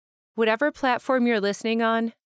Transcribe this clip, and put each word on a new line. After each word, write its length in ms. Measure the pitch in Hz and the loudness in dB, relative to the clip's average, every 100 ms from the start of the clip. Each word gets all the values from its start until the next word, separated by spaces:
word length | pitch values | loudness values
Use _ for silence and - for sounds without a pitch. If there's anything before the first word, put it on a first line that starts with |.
| _ _ _ | _ _ _
Whatever 380 | - 220 226 294 | -2 0 2 0
platform 540 | - 262 247 - 262 240 | 0 -2 -2 0 0 2
you're 140 | 226 | 2
listening 420 | 196 202 226 226 | 0 -2 -2 0
on, 300 | 226 226 233 - | 0 0 -2 -6